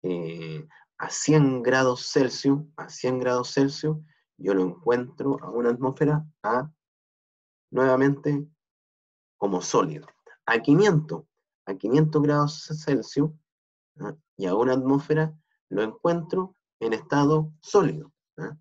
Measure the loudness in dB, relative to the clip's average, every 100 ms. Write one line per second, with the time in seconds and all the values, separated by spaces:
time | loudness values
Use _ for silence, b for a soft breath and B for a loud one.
0 | -6 -6 -6 -10 -10 -12 -14 b b _
1 | -10 -6 2 4 4 2 0 2 2 0
2 | -2 0 0 0 0 0 -2 -14 -16 -6
3 | -4 -2 0 -2 -2 0 0 0 -4 -4
4 | B B B _ 0 2 0 -2 0 0
5 | -2 -6 -4 -4 -4 -2 0 0 -2 0
6 | 0 0 -2 _ -2 -2 -4 _ _ _
7 | _ _ _ _ _ _ _ 0 2 4
8 | 2 2 -2 -2 -4 _ _ _ _ _
9 | _ _ _ _ -4 -4 0 0 0 -6
10 | -14 _ b b -2 -2 4 6 6 4
11 | 0 -10 -12 _ _ _ -12 -8 0 2
12 | 2 2 2 2 0 -4 -12 -10 -2 -2
13 | -2 -2 -2 -4 _ _ _ _ _ _
14 | -14 -14 _ _ -2 0 2 2 2 0
15 | 2 0 0 -4 _ _ _ -4 -4 -2
16 | -2 -2 -2 -4 -4 _ _ _ -4 -4
17 | 0 2 4 2 0 -8 0 2 2 -2
18 | -12 _ _ -14 -14 -14